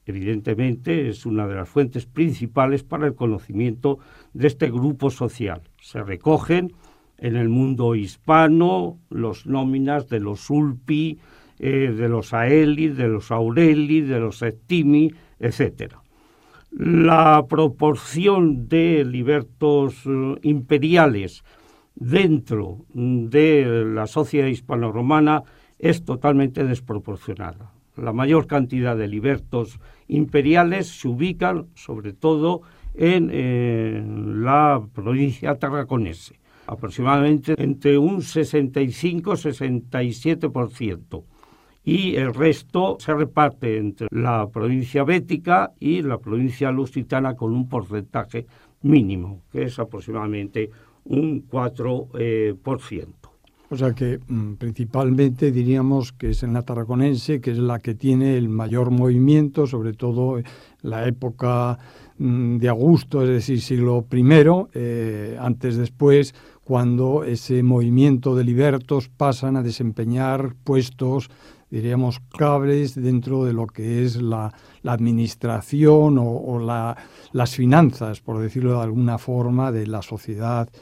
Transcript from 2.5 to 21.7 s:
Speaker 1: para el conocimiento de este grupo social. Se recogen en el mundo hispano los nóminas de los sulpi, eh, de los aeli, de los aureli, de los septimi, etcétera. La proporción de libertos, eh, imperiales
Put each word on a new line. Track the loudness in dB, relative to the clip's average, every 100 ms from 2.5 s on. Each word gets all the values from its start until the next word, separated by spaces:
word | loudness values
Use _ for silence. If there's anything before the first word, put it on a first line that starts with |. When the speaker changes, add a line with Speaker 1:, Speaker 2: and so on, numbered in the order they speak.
| 0 0 0
Speaker 1:
para | -4 -4 -4
el |
conocimiento | -2 -4 -4 -6 -4 -4 -2 -2 -4 -8 -20 _
de | -2 0
este | 0 -2
grupo | -2 -2 -2 -4
social. | -2 -6 -6 -8 -8 -14 _
Se | -16 -12
recogen | -10 -4 0 0 2 0 -2 -8 _ _ _ _
en | -4 -2
el | 0
mundo | 2 0 0 0
hispano | 0 -4 -6 2 4 6 4 4 0 -4 -10 -12
los | -8 -6 -6 -4
nóminas | -2 -2 0 0 -2 -2
de | -4
los | -4 -6
sulpi, | -2 0 0 -2 -4 -2 -2 -6 _ -20 _ -8
eh, | -2 0 0 0
de | 0
los | -2 -2
aeli, | -2 4 4 4 2 0
de | 0 -2
los | -2 -4
aureli, | -2 0 4 4 4 2 0
de | 0 -2
los | -4 -4
septimi, | -6 -6 -2 2 4 6 4 0 -18 -6
etcétera. | -4 -2 -2 -4 -14 -16 _ _ _ _ _ -20 _
La | -4 2 4 6 6 6 6 4
proporción | 0 0 2 0 0 -4 -2 2 4 2 0 0
de | 2 2 2
libertos, | 0 -2 0 -2 -2 -2 2 2 2 -4
eh, | -6 -4 -4 -4
imperiales | -2 -2 2 0 4 4 4 2 -6 -12 -20 _ _